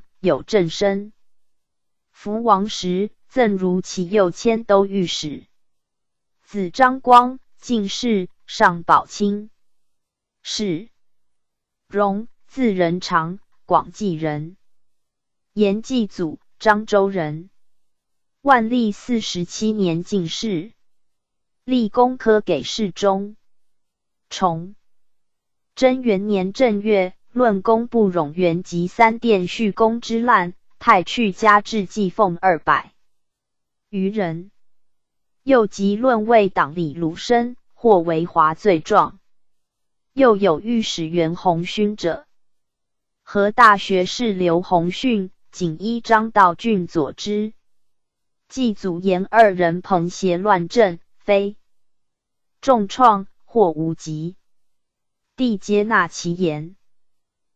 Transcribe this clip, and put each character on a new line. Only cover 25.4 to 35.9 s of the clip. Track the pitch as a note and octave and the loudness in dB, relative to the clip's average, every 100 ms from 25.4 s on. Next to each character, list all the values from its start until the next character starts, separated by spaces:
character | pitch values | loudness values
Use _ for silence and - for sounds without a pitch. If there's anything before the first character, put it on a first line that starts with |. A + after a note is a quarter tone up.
| _ _ _ - | _ _ _ 0
祯 | B3+ C4 | 0 2
元 | B3 F#3+ G3+ | 0 0 0
年 | G3+ F#3 | -2 -2
正 | G3 B3+ G#3 | 0 0 0
月， | G#3 G3+ F3+ - _ | 0 0 0 -6 _
论 | A#3+ B3 G3 | 0 0 2
工 | G3 A3+ A#3+ | 2 0 0
部 | A#3 G#3 | 0 2
冗 | F3 D3 | 0 -4
员 | D#3+ F3 E3+ | 0 0 0
及 | F#3 F3 F3+ | -4 -4 -4
三 | - A3+ A3+ | 2 2 2
殿 | A#3 G3+ F3+ | 0 0 0
续 | - A3 | -4 -4
工 | F#3 A3+ A#3 | 0 0 0
之 | - A3+ | -4 -2
滥， | A#3+ A3 F3 - _ - | 2 2 0 -8 _ -6
太 | - F#3+ | 2 2
去 | E3+ - A3+ | 0 -2 -2
加 | F3+ A3 G#3 | 2 4 4
治 | G3+ A3 F#3 | 2 -4 -6
祭 | - G3 | -4 -4
奉 | - G3+ E3+ | 0 -2 0
二 | F#3+ D#3+ | 0 0
百 | - C#3+ - _ _ _ _ _ _ _ _ _ _ | 0 -2 -2 _ _ _ _ _ _ _ _ _ _
余 | G3+ F#3+ | -4 -4
人。 | G#3+ F3+ D#3+ G3 _ - _ _ _ _ _ _ _ | -2 -4 -6 -12 _ -20 _ _ _ _ _ _ _
又 | - C4 G#3+ | 0 2 2
及 | - G3 | 0 -2